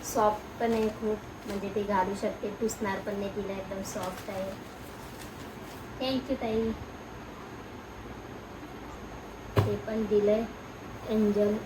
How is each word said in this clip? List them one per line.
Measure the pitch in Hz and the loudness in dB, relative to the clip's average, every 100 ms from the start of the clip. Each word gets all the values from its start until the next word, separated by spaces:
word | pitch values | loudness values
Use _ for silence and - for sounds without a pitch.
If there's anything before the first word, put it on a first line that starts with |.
सॉफ्ट | - 269 214 208 - - | 0 6 6 4 -4 0
पण | 233 | 2
आहे | 226 220 | 4 4
खूप, | - 220 214 - - 214 | 2 0 0 -4 -10 -6
म्हणजे | 143 - | -4 -2
ते | 107 | 0
घालू | 143 196 185 | 4 4 4
शकते, | 202 214 - 208 | 2 0 0 -4
पुसणार | 190 226 - 208 190 | 0 0 0 -2 0
पण | 196 202 | -2 -2
नाही | 202 202 | -2 -2
तिला, | 190 | -2
एकदम | 196 190 196 | -4 -4 -4
सॉफ्ट | 196 214 185 185 - | -4 -2 -4 -4 -6
आहे. | 190 190 196 - - - - - - - - - - - - - - | -4 -4 -4 -10 -12 -12 -10 -10 -10 -10 -10 -10 -10 -10 -10 -10 -2
Thank | 262 262 254 | 2 2 2
you | 262 | 0
ताई. | 226 220 226 220 - - - - - - - - - - - - - - - - - - - - - - - - - - - - 208 | 2 2 2 0 -6 -10 -12 -12 -12 -12 -12 -12 -12 -12 -12 -12 -10 -10 -10 -10 -10 -12 -10 -10 -10 -10 -10 -10 -10 -10 2 4 4
ते | 208 | 2
पण | - 220 208 | 0 0 6
दिलंय | 208 202 214 226 - - - - - - | 6 8 6 2 -6 -12 -12 -10 -10 0
एंजल | 220 208 202 208 214 | 6 6 8 6 4